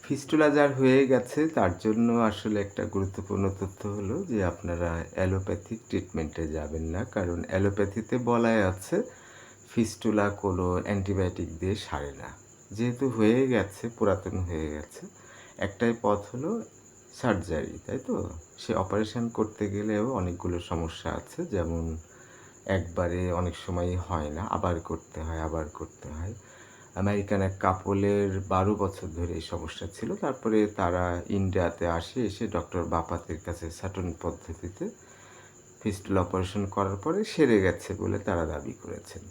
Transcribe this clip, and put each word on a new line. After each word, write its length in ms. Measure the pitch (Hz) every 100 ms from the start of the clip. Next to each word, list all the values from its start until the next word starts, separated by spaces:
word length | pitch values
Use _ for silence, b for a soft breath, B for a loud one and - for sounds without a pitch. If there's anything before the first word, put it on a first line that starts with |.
| -
ফিস্টুলা 420 | 131 - 156 151
যার 240 | 143 143
হয়ে 340 | 131 131 131 131
গেছে 400 | 127 104 - 160
তার 300 | 143 95 90
জন্য 360 | 107 110 117
আসলে 480 | 117 110 101 110 104
একটা 240 | 98 - 98
গুরুত্বপূর্ণ 640 | 101 95 95 95 98 98 98
তথ্য 280 | 98 - 104
হলো 360 | 104 98 143
যে 200 | 185 110
আপনারা 600 | 90 - 92 85 87 85 -
অ্যালোপ্যাথিক 680 | - 92 95 95 90 - 110 -
ট্রিটমেন্টে 600 | 101 - 85 78 82 78
যাবেন 360 | 78 76 80
না। 200 | 80 87
কারণ 400 | 127 107 87 85 -
অ্যালোপ্যাথিতে 680 | 95 101 98 101 104 110 127
বলাই 460 | 117 120 117 110
আছে 400 | 95 92 - 180 254 B B B B B -
ফিস্টুলা 600 | - 104 - 113 104 101
কোনো 520 | 98 98 92 90 90
অ্যান্টিবায়োটিক 760 | - 101 95 95 90 87 85 82
দিয়ে 160 | 92 107
সারে 360 | - 73 71
না। 340 | 69 - - - - -
যেহেতু 380 | 101 123 120 135
হয়ে 380 | 113 107 120 135
গেছে, 420 | 117 95 - 120
পুরাতন 480 | - 101 92 95 95
হয়ে 320 | 87 82 78
গেছে, 380 | 76 76 - 185 - B B B -
একটাই 360 | 98 - 117 113
পথ 220 | 104 101 -
হলো 280 | 123 160 226 - - - - -
সার্জারি, 680 | - 120 98 87 78 - - -
তাই 140 | 131 -
তো? 220 | 226 92 82 - -
সে 180 | - 85
অপারেশন 540 | 95 101 107 123 117
করতে 400 | 117 107 - 104
গেলেও 420 | 101 104 107 117
অনেকগুলো 480 | 123 90 90 90 87
সমস্যা 520 | - 85 82 - 82
আছে, 340 | 78 - - 175
যেমন 520 | 98 82 82 82 80 - B B B B B -
একবারে 680 | 95 85 - 87 87 90
অনেক 240 | 87 90 85 -
সময়ই 280 | 90 87 90
হয় 340 | 87 85 76
না, 140 | 76
আবার 360 | 101 87 92 82
করতে 420 | - 82 - 80
হয়, 180 | 80 80
আবার 300 | 80 80 78
করতে 400 | - 78 - 67
হয়। 240 | 78 90 - B B B B B 92
আমেরিকান 460 | 98 104 98 101
এক 160 | 95 95
কাপলের 800 | 95 92 95 98 101 101 101 95
বারো 360 | 95 95 95 101
বছর 320 | 98 - 95
ধরে 260 | 82 85
এই 80 | 82
সমস্যা 460 | - 85 80 - 95 -
ছিল। 160 | - 196
তারপরে 520 | 151 127 113 110 104
তারা 540 | 104 90 90 90 87 -
ইন্ডিয়াতে 580 | 101 95 92 85 - 85
আসে, 380 | 85 - 131 107
এসে 220 | - 110
ডক্টর 360 | 87 80 92
বাপাতের 560 | 80 82 - 85 - 82
কাছে 320 | - 82 82
সাটন 420 | - 95 95 90 80
পদ্ধতিতে 680 | 87 - - 82 87 - 202 - B B B B B B - -
ফিস্টুলা 380 | 110 95 - 95
অপারেশন 440 | 90 92 92 104 95
করার 300 | - 98 98
পরে 280 | 156 190
সেরে 380 | 214 - 139 107
গেছে 320 | 92 85 -
বলে 260 | 98 95 98
তারা 260 | - 87 80
দাবি 280 | 78 -
করেছেন। 480 | - - - - 85 90